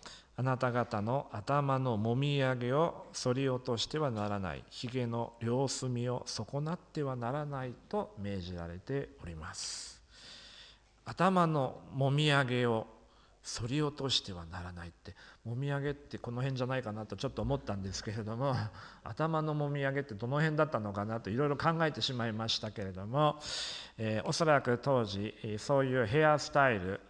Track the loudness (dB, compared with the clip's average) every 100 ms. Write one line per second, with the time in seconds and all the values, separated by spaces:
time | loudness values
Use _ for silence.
0 | -18 -18 -12 -2 0 2 2 2 0 0
1 | 0 0 -2 -6 0 2 2 2 2 2
2 | 2 2 2 2 2 2 2 2 2 0
3 | -10 -4 0 2 2 0 0 -2 0 0
4 | 0 0 -2 -2 -4 -6 -10 -10 -6 -2
5 | -2 -2 -4 -4 0 2 0 -2 -2 -2
6 | -2 -2 -4 -6 -6 -4 -4 -6 -6 -4
7 | -4 -2 -2 -2 -4 -6 -6 -8 -6 -4
8 | -4 -6 -4 -4 -4 -6 -6 -8 -4 -4
9 | -4 -10 -12 -10 -10 -10 -10 -10 -12 -16
10 | -20 -20 -20 -18 -20 -20 -20 -20 _ _
11 | -10 2 4 6 4 4 0 -2 -8 0
12 | 2 4 6 4 4 2 2 2 -2 -10
13 | -20 -20 -20 _ -10 -6 -2 0 0 -2
14 | 0 0 -2 -8 -10 -10 -10 -10 -12 -12
15 | -18 -18 -20 -14 -8 -4 -2 -2 -2 -4
16 | -8 -10 -6 -2 -2 0 0 0 -2 -4
17 | -6 -6 -4 -2 0 0 -2 -4 -4 -6
18 | -4 -4 -4 -2 0 0 -2 -6 -16 -14
19 | -10 -2 0 0 0 0 0 0 0 0
20 | -4 -4 -2 2 4 4 2 2 -2 -2
21 | -2 -2 -2 2 2 2 2 4 2 2
22 | -2 0 -2 -2 -2 -2 -4 -4 -6 -6
23 | -2 2 2 2 -4 -6 -6 -8 -12 -4
24 | 0 0 0 2 6 6 6 2 4 2
25 | 2 -2 -4 -6 -6 -4 2 2 4 2
26 | 4 6 6 6 4 4 6 4 0 -4
27 | -8